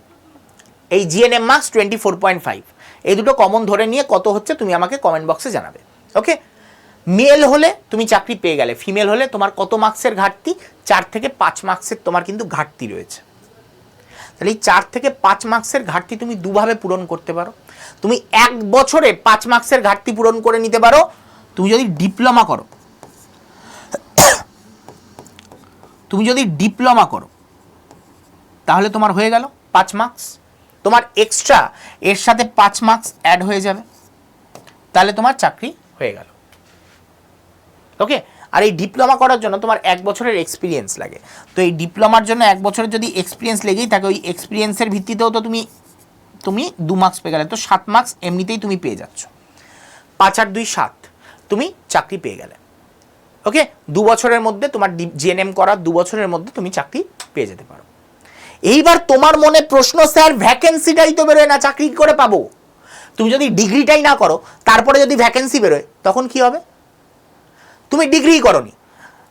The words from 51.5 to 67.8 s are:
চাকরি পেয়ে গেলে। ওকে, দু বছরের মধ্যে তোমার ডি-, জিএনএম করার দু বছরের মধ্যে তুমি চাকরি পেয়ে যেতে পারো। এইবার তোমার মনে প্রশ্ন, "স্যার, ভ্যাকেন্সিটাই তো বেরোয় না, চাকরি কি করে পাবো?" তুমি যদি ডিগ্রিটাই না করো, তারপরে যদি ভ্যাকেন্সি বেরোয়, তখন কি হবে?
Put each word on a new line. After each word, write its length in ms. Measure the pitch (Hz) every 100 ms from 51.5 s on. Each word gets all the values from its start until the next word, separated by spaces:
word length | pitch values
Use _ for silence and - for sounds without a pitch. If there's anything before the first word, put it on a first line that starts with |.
| 208 349 - -
চাকরি 300 | 160 - 190
পেয়ে 180 | 131 95
গেলে। 180 | - - _ _ _ _ _ _ _ _ 214
ওকে, 200 | 302 277 _ -
দু 140 | 165
বছরের 360 | 220 - 247 233
মধ্যে 280 | 220 202 277
তোমার 280 | 220 196 170
ডি-, 200 | 170 156
জিএনএম 360 | 170 185 190
করার 320 | 190 185 208
দু 80 | 165
বছরের 360 | 170 180 214 190
মধ্যে 240 | 214 208
তুমি 160 | 240 185
চাকরি 340 | - - 285 381 - -
পেয়ে 120 | 147 101
যেতে 180 | 90 -
পারো। 140 | - _ _ _ _ _ - - -
এইবার 360 | 196 285 320 339
তোমার 400 | - 269 302 302
মনে 220 | 302 311
প্রশ্ন, 460 | 302 269 247 330 311
"স্যার, 280 | 320 311
ভ্যাকেন্সিটাই 800 | 247 208 254 330 320 330 330 320
তো 100 | 320
বেরোয় 220 | 311 302 294
না, 120 | 285
চাকরি 300 | 277 277 302
কি 60 |
করে 200 | - 302
পাবো?" 340 | 302 233 175 - _ _ _ _ - - -
তুমি 140 | 226
যদি 180 | 269 277
ডিগ্রিটাই 540 | 175 202 269 269 302
না 140 | 294 277
করো, 260 | 175 165 - -
তারপরে 360 | - 226 240 277
যদি 160 | 262 254
ভ্যাকেন্সি 440 | 233 254 262 277
বেরোয়, 220 | 190 151 - _
তখন 260 | 180 233 254
কি 120 | 262
হবে? 200 | 247 320 - _ _ _ _ _ _ _ _ _ _ _